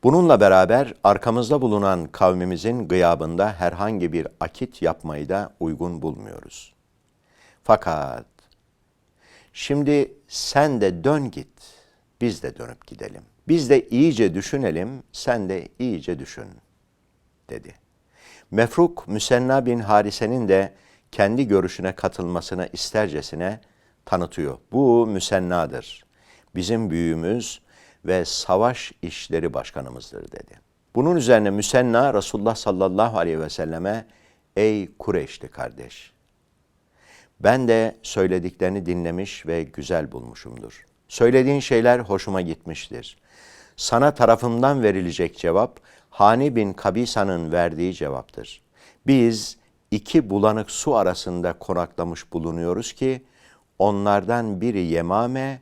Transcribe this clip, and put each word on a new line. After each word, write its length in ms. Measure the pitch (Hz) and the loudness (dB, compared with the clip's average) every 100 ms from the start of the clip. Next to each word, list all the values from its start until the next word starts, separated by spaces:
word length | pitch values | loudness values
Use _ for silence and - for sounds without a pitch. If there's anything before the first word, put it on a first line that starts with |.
Bununla 360 | 123 160 175 123 | 6 6 8 8
beraber 540 | 101 95 92 117 131 - | 10 8 8 4 2 2
arkamızda 560 | 98 101 120 117 117 147 | 2 4 2 0 0 0
bulunan 460 | 127 104 98 90 80 | 2 2 2 0 -4
kavmimizin 800 | - 95 90 90 87 107 123 87 | 2 2 4 -2 -2 -4 -4 -2
gıyabında 640 | 92 85 85 80 85 101 | 2 4 2 -2 -2 -2
herhangi 600 | 90 90 87 104 107 87 | 0 -4 -2 -4 -2 -4
bir 160 | 80 80 _ | -4 -6 _
akit 420 | 85 - 127 - | -10 -8 -12 -4
yapmayı 460 | 80 80 80 73 73 | -4 -4 -8 -10 -6
da 260 | 95 104 _ | -6 -6 _
uygun 420 | 82 71 87 85 | -6 -4 -6 -6
bulmuyoruz. 720 | 80 - 52 - - - - _ _ _ _ _ _ _ _ _ | -8 -8 -14 -18 -18 -20 -20 _ _ _ _ _ _ _ _ _
Fakat 600 | - 110 - 78 69 60 - _ _ _ _ _ _ _ _ _ _ _ _ | 2 2 2 -4 -6 -10 -16 _ _ _ _ _ _ _ _ _ _ _ _
şimdi 640 | - - 143 147 147 139 - _ | -14 -4 -2 2 2 0 -6 _
sen 520 | - - 139 151 127 | -10 -2 2 2 2
de 240 | 98 87 | 0 0
dön 260 | 131 151 131 | 0 0 -2
git, 180 | 113 131 _ - _ _ _ _ _ | -10 -16 _ -20 _ _ _ _ _
biz 220 | 120 95 | -4 -4
de 140 | 127 - | -10 -12
dönüp 300 | 120 127 - | -16 -18 -20
gidelim. 360 | - - 95 _ _ - | -18 -16 -18 _ _ 0
Biz 220 | 165 127 | 0 4
de 180 | 135 - | 4 4
iyice 460 | 120 160 117 101 | 2 2 4 0
düşünelim, 680 | 85 - 139 117 80 98 131 - | 0 -6 -4 -2 -2 -6 -10 -16
sen 360 | - - 120 92 | -10 -2 -2 -2
de 200 | 95 - _ | -6 -8 _
iyice 400 | 123 92 71 78 | -6 -6 -6 -10
düşün," 300 | 65 - - 57 _ _ _ _ _ _ _ _ _ | -10 -16 -20 -20 _ _ _ _ _ _ _ _ _
dedi. 240 | 62 - - _ _ _ _ - - _ | -16 -16 -20 _ _ _ _ -20 -20 _
Mefruk, 580 | 101 117 - 170 170 - | 0 0 4 2 0 -8
Müsenna 580 | 104 - 123 127 135 123 | -6 0 2 2 0 0
bin 120 | 120 | -2
Harise'nin 720 | 104 104 104 - 110 127 107 | 4 4 4 -2 -4 -2 2
de 260 | 95 98 _ _ _ _ | 2 2 _ _ _ _
kendi 360 | - 101 120 127 | 0 0 2 2
görüşüne 460 | 98 92 - 92 | 2 0 -4 -8
katılmasına 720 | - 92 - 87 87 - 92 90 | -4 -6 -6 -6 -6 -6 -8 -8
istercesine 920 | - - 110 107 73 71 78 90 110 _ _ _ _ | -8 -4 -2 -2 -4 -8 -8 -8 -8 _ _ _ _
tanıtıyor. 540 | - 92 85 - 73 64 _ | -4 -4 -4 -6 -8 -8 _
"Bu 340 | 120 135 117 113 | 2 4 4 4
Müsenna'dır. 1000 | 98 - 98 90 90 78 64 - - _ _ _ _ _ | -2 0 -2 0 -2 -2 -6 -14 -20 _ _ _ _ _
Bizim 360 | 90 90 113 107 | -8 -4 -2 -2
büyüğümüz 680 | 82 85 80 82 120 110 - _ _ _ _ | -2 -2 -2 -2 -4 -6 -14 _ _ _ _
ve 200 | - 92 | -4 -2
savaş 680 | 82 - - 95 117 127 - _ | -2 -6 0 2 2 -2 -12 _
işleri 520 | 87 - - 80 80 | -12 -12 -6 -4 -4
başkanımızdır," 800 | 67 - - 65 62 - 50 50 | -6 -10 -12 -12 -16 -18 -18 -16
dedi. 280 | - - - _ _ _ | -18 -20 -20 _ _ _
Bunun 220 | 113 147 175 | 0 2 2
üzerine 340 | 120 117 104 | 6 6 6
Müsenna 640 | 101 104 131 123 117 139 | 0 0 2 4 4 4
Resulullah 400 | 104 95 110 104 | 0 -2 -2 -2
sallallahu 640 | 110 - 92 95 95 113 107 | -2 -4 0 0 2 0 0
aleyhi 220 | 85 80 | -2 -4
ve 100 | 78 | -6
selleme, 560 | - 80 80 92 110 107 _ _ _ _ - | -8 -8 -6 -6 -6 -10 _ _ _ _ 0
"Ey 320 | 110 107 92 _ | 2 0 -6 _
Kureyşli 500 | - 92 67 - - | -4 -4 -4 -14 -18
kardeş, 640 | - 62 - 62 - - _ _ _ _ _ _ _ _ _ _ - _ _ | -12 -12 -12 -20 -20 -20 _ _ _ _ _ _ _ _ _ _ -20 _ _
ben 280 | 101 127 123 | 2 2 4
de 280 | 113 113 - | 2 2 -4
söylediklerini 840 | - - 92 92 87 - 92 98 87 | -8 0 0 0 -4 -4 -4 -4 -4
dinlemiş 600 | 87 85 87 101 - 78 | -4 -4 -6 -8 -12 -6
ve 160 | 82 | -6
güzel 500 | 78 - 71 87 71 | -6 -12 -4 -4 -4
bulmuşumdur. 720 | 64 60 57 - 60 55 - _ _ _ | -12 -16 -20 -20 -18 -18 -20 _ _ _
Söylediğin 520 | - 117 131 131 143 | 2 6 6 4 0
şeyler 380 | - 120 120 123 | 2 4 6 4
hoşuma 420 | 104 98 - 95 | 2 -4 -2 -4
gitmiştir. 760 | 87 80 - 78 - 60 58 - _ _ - - _ - | -4 -8 -10 -14 -12 -16 -16 -20 _ _ -20 -20 _ -10
Sana 380 | - 120 143 | 0 4 4
tarafımdan 680 | 143 117 113 123 117 131 143 | 4 6 6 4 0 2 2
verilecek 560 | 110 95 90 80 85 - | 2 2 -4 -4 -4 -2
cevap, 420 | 85 87 123 - _ _ _ | 0 0 0 -6 _ _ _
Hani 460 | - 104 117 143 117 | 4 6 6 2 0
bin 160 | 101 | -2
Kabisa'nın 800 | 90 104 95 120 - 98 87 82 | -2 -2 -2 -2 -2 -2 -2 -2
verdiği 420 | 85 85 80 90 | 0 0 -2 -6
cevaptır. 680 | 82 76 67 - - 55 - _ _ _ _ - | -4 -8 -8 -10 -18 -18 -20 _ _ _ _ 2
Biz 500 | 135 117 110 - - _ _ _ | 4 4 2 -8 -16 _ _ _
iki 400 | 107 - 160 113 | -6 0 0 2
bulanık 400 | 98 107 107 104 | 2 2 2 -4
su 240 | - - | -6 0
arasında 580 | 120 92 90 - 87 87 | 2 2 0 -6 -4 -4
konaklamış 800 | 85 - 87 85 - 85 82 - | -6 -6 -4 -4 -6 -8 -8 -10
bulunuyoruz 600 | 85 80 82 85 90 117 | -8 -6 -6 -4 -4 -6
ki, 320 | - 131 127 _ _ _ _ _ _ | -6 -4 -4 _ _ _ _ _ _
onlardan 840 | 101 101 101 101 95 120 113 95 | 0 2 2 0 0 -4 -2 -4
biri 200 | 117 101 | -4 -2
Yemame 800 | 87 85 85 98 120 131 135 131 | -2 -2 -2 -2 -2 -4 -8 -10